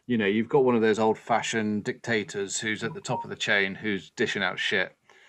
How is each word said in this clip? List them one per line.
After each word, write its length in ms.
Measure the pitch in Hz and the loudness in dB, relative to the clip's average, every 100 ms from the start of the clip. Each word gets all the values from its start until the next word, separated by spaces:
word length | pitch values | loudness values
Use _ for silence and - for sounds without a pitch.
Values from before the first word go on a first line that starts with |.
| - | -2
you 140 | 120 | 0
know, 80 | 101 | 2
you've 220 | 107 110 | 2 2
got 140 | 147 | 4
one 120 | 127 120 | 4 4
of 80 | |
those 160 | 110 104 | 4 4
old-fashioned 840 | 110 104 - 113 - 117 107 104 | 2 2 0 0 0 -2 0 -2
dictators 760 | 101 - - 113 92 104 98 - | -4 -6 -2 -2 -2 -6 -6 -4
who's 240 | 113 104 | -4 -4
at 100 | 113 | -6
the 80 | 101 | -8
top 220 | - 113 | -6 -6
of 80 | 104 | -6
the 40 | 101 | -6
chain, 380 | - 104 95 | 0 2 2
who's 380 | 92 110 98 - | -2 -4 -4 -4
dishing 320 | - 107 107 | -2 -2 0
out 160 | 92 - | -2 -2
shit, 360 | - 101 90 - _ - | 0 0 0 -6 _ -20